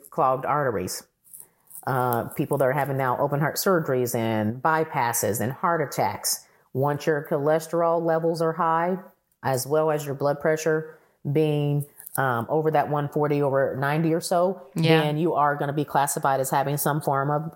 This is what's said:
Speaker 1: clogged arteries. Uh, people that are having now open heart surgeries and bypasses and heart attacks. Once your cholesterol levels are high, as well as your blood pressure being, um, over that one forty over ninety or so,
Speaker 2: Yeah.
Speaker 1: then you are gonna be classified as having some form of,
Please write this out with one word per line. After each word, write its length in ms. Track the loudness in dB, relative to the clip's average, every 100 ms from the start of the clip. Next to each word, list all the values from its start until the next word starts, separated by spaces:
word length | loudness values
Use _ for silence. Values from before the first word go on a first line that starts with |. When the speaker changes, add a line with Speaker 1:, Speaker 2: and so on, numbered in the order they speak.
| -8
Speaker 1:
clogged 360 | 0 2 2 0
arteries. 580 | 0 0 -2 -4 -8 -12 _ _ -20 -20 _ _ -10 -2
Uh, 400 | 0 2 0 -2
people 280 | -4 -2 2
that 80 | 2
are 60 |
having 260 | 2 -2 0
now 200 | 0 0
open 200 | 0 0
heart 160 | 0 0
surgeries 580 | 0 2 2 0 0 0
and 460 | 0 0 0 0
bypasses 760 | 0 2 0 0 -2 0 -2 0
and 120 | -4
heart 300 | -2 0 0
attacks. 640 | -2 -2 -2 -2 -4 -6 -8 _ _
Once 320 | -2 0 0 0
your 200 | 0 0
cholesterol 720 | 0 2 0 0 0 2 2
levels 380 | 2 2 0 0
are 120 | 0
high, 440 | 0 0 2 0 -2 -8 -20 _ _
as 220 | -2 -2 0
well 240 | 2 2
as 160 | 0 -4
your 80 |
blood 260 | -4 -2 0
pressure 580 | 0 0 0 -2 -4 -14 _ _ -2
being, 540 | 0 2 2 0 0 -2 -12 -8 -2
um, 280 | 0 -2 -2
over 220 | 0 2
that 180 | 2 2
one 180 | -2 -2
forty 320 | -2 0 2
over 340 | 2 2 0 0
ninety 340 | 0 0 2
or 80 | 0
so, 400 | 0 0 0 -2 -8 0
Speaker 2:
Yeah. 260 | 4 4
Speaker 1:
then 160 | 4 0
you 180 | 0 2
are 200 | 2 2
gonna 180 | -2
be 120 | -2 0
classified 540 | 0 0 0 0 0
as 100 | 0
having 280 | 0 0 0
some 240 | 0 0
form 300 | 0 0 0
of, 220 | -2 -4